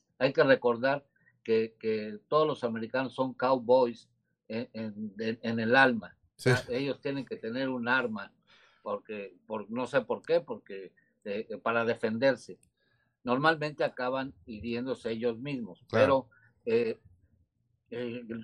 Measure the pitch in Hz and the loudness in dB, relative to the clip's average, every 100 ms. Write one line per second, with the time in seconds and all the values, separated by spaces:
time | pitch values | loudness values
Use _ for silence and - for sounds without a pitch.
0 | _ - 135 160 143 127 120 117 131 139 | _ 0 2 6 6 6 4 2 2 0
1 | - _ _ _ - 113 113 _ 110 110 | -4 _ _ _ 2 2 2 _ -2 -2
2 | 107 104 - 151 156 131 120 113 110 127 | -4 -10 0 2 2 0 -4 -4 -4 -4
3 | 127 127 131 120 127 131 113 127 120 113 | -4 -4 -4 0 2 2 4 4 4 -2
4 | _ _ _ _ - 113 120 113 110 104 | _ _ _ _ -8 -8 -6 -8 -10 -8
5 | 110 101 110 113 113 117 113 131 131 113 | -10 -6 -6 -4 -4 -2 4 6 6 4
6 | - _ _ - 127 120 - 123 139 - | -6 _ _ -2 2 2 0 -4 -4 -4
7 | 139 139 - - 110 123 131 127 120 127 | -6 -6 -8 -10 -8 -4 -4 -2 0 0
8 | 120 104 98 _ _ _ _ _ 107 101 | 0 -4 -10 _ _ _ _ _ -8 -6
9 | - 104 98 90 - 110 101 120 120 139 | -6 -10 -12 -14 -10 -10 -6 -6 -2 -2
10 | 117 104 - 165 165 107 - 98 90 _ | 0 -4 0 -2 -2 -12 -12 -14 -16 _
11 | _ _ 104 101 110 101 117 117 117 110 | _ _ -8 -8 -8 -6 0 2 2 0
12 | 110 113 135 120 - - _ _ _ _ | -2 2 2 0 -4 -20 _ _ _ _
13 | _ _ - 131 156 160 151 151 147 - | _ _ -2 2 2 2 -2 -2 -4 -2
14 | 127 131 135 - - 107 117 117 131 117 | -4 -4 -6 -12 -16 -10 -6 -4 -4 -6
15 | 117 113 120 113 139 131 101 - _ 110 | -6 -2 -2 -4 -6 -8 -8 -14 _ 4
16 | 110 135 - _ _ _ - 113 113 123 | 4 4 0 _ _ _ 0 0 0 -6
17 | _ _ _ _ _ _ _ _ - 120 | _ _ _ _ _ _ _ _ -12 -8
18 | 123 120 113 113 | -6 -8 -10 -12